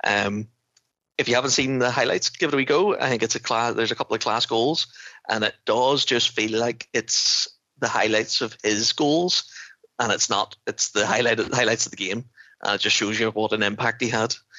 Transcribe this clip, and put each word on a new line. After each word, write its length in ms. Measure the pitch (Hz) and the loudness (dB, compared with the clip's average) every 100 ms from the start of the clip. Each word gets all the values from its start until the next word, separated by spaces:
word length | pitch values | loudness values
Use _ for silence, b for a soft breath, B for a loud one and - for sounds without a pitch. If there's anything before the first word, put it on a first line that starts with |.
Um, 460 | - 101 101 104 110 _ _ _ _ _ _ - | 0 0 0 -2 -8 _ _ _ _ _ _ -4
if 120 | 120 | 0
you 60 | |
haven't 160 | 120 135 | 2 2
seen 280 | 123 131 131 | 0 0 2
the 120 | 123 | 0
highlights, 400 | 123 120 92 - | 2 0 0 -2
give 180 | - 147 | -2 0
it 60 | |
a 20 | 139 | 0
wee 80 | |
go. 340 | 131 147 202 - | 2 2 2 0
I 100 | 131 | 0
think 140 | 117 | 0
it's 140 | 110 - | 0 -2
a 40 | |
cla-, 320 | - 113 120 | -2 0 0
there's 200 | 113 113 | 0 -2
a 20 | |
couple 220 | 117 - 110 | -2 -2 -2
of 60 | |
class 240 | 120 110 - | 0 -2 0
goals, 400 | 113 123 165 - B B B - | 2 2 0 -4 B B B -4
and 160 | 110 | -2
it 100 | 107 - | -2 -2
does 400 | - 110 127 139 | -2 2 2 2
just 260 | - 120 - | 2 0 0
feel 280 | - 110 110 | 0 0 0
like 300 | 117 117 - | -2 -4 -4
it's 560 | 117 - - - - - - _ - | -4 -2 0 0 0 -4 -10 _ -6
the 100 | 123 | -2
highlights 520 | 117 107 107 113 - | 0 2 0 0 -2
of 160 | 113 - | -4 -4
his 280 | 107 104 110 | -2 0 0
goals, 600 | - 147 160 180 - - B B B _ - | 0 2 2 2 0 -4 B B B _ -4
and 120 | 117 | -2
it's 200 | 98 - | 0 0
not. 260 | 101 107 - - | 0 -2 -6 -8
It's 240 | - - | -4 -2
the 160 | 104 104 | 0 0
highlight, 320 | 113 120 113 127 | 2 2 0 0
highlights 320 | 127 110 113 | 0 2 0
of 60 | - | -2
the 60 | - | -4
game, 280 | 92 107 131 B B B | -6 -6 -8 B B B
and 120 | - | -4
it 60 | 101 | -2
just 160 | 107 - | 0 2
shows 240 | 104 107 | 0 0
you 100 | 110 | 0
what 220 | 107 107 | 0 0
an 100 | 107 | 0
impact 400 | 101 107 120 117 | 0 0 -2 0
he 60 | 120 | -2
had. 260 | 117 113 - _ | 0 0 -4 _